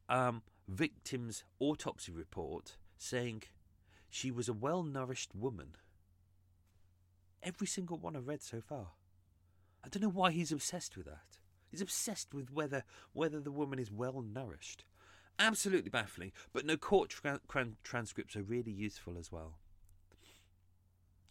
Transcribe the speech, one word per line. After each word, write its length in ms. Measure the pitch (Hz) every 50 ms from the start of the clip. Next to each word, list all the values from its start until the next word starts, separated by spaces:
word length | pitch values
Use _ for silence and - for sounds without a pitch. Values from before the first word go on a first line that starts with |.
| - -
um, 340 | 123 127 127 123 117 117 - - _ - -
victim's 800 | - 95 95 165 - - - - - 135 123 120 113 104 - - - _ -
autopsy 520 | 135 147 151 - - - - - - -
report 640 | 85 82 78 - - - 82 73 82 - - - - - - - - -
saying, 460 | - - - 123 123 120 110 110 - - - - - - - - - - - - - -
"She 200 | - - - 131
was 180 | 120 120 117 117
a 40 |
well-nourished 840 | 117 104 117 143 170 185 170 151 139 135 131 123 131 - - - -
woman." 420 | 101 110 135 117 87 65 69 80 - - - - - _ _ - _ _ _ _ - - _ - _ _ _ _ - - - - _ _ _ _ _ _ - - -
Every 240 | - 180 175 - 202
single 300 | - - 202 185 170 170
one 200 | 156 165 170 160
I've 120 | 139 123 131
read 140 | 151 147
so 180 | - - - 117
far. 280 | - - 151 135 98 85 - _ _ - - - - _ _ _ _ _ - - - _ _ - -
I 40 | 135
don't 140 | - 202
know 60 | 214 214
why 240 | 175 196 185 185
he's 180 | 156 170 170 151
obsessed 440 | 156 143 - - - 175 - - -
with 100 | 95 85
that. 320 | 71 76 73 - - - - - - _ _ _ -
He's 100 | - 156
obsessed 540 | 196 - - - - 233 202 - - - -
with 180 | 143 135 123
whether, 320 | 139 151 151 139 139 135 - - - - - -
whether 280 | - - 160 160 147 151
the 120 | 139 147
woman 260 | 139 147 147 139 135 131
is 140 | 123 104
well-nourished. 920 | 104 104 123 127 131 135 120 107 104 131 135 107 73 - - - - - - _ _ - - - - - - - _ -
Absolutely 500 | 202 220 214 - - 202 190 165 - 101
baffling, 440 | - 120 104 - - - 87 95 - - - -
but 140 | - 123 135
no, 100 | 151 156
court 340 | 151 - - 202 190 - -
tran-, 280 | - - - 147 139 - - -
tran-, 280 | - 143 123 117 110 - -
transcripts 500 | - - 120 113 - - - - - -
are 80 | 107
really 300 | 98 98 117 123 120 113
useful 440 | 104 98 107 104 - - - 90 87
as 140 | 87 82 -
well. 280 | - 82 80 80 80 - - - - - - - - - - - - - - - - - - _ _ _ _ _ - _ _ _ _ _ _ _ - - - -